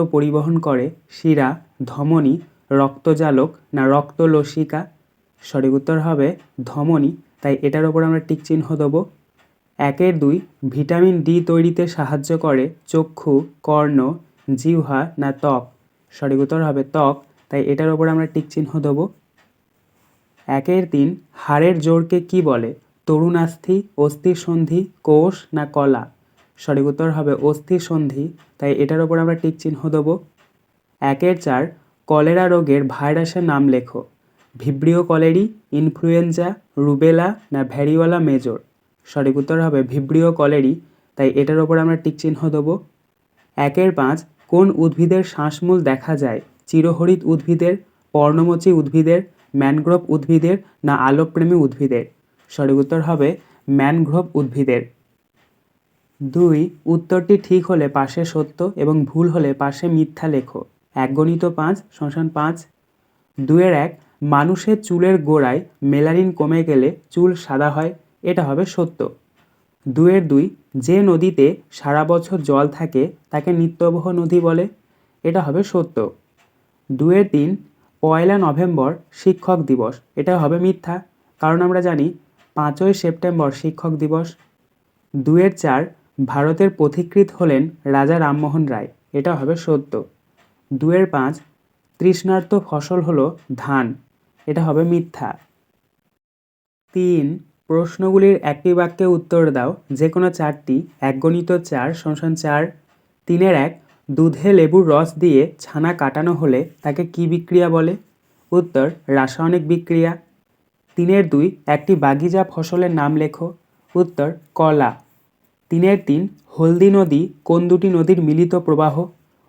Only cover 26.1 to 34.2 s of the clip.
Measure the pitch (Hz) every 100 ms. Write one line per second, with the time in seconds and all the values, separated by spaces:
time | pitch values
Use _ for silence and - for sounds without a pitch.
26.1 | _ _ _ _ _ - 139 139 139 165
27.1 | 156 147 139 143 147 - 180 170 160 147
28.1 | 135 156 - _ _ 143 139 139 156 165
29.1 | 165 165 165 165 160 165 147 160 156 147
30.1 | 180 - _ _ _ _ _ _ _ 139
31.1 | 139 180 180 160 127 135 - _ _ -
32.1 | 151 151 175 185 175 151 139 139 123 143
33.1 | 156 165 185 170 139 139 127 123 - -
34.1 | _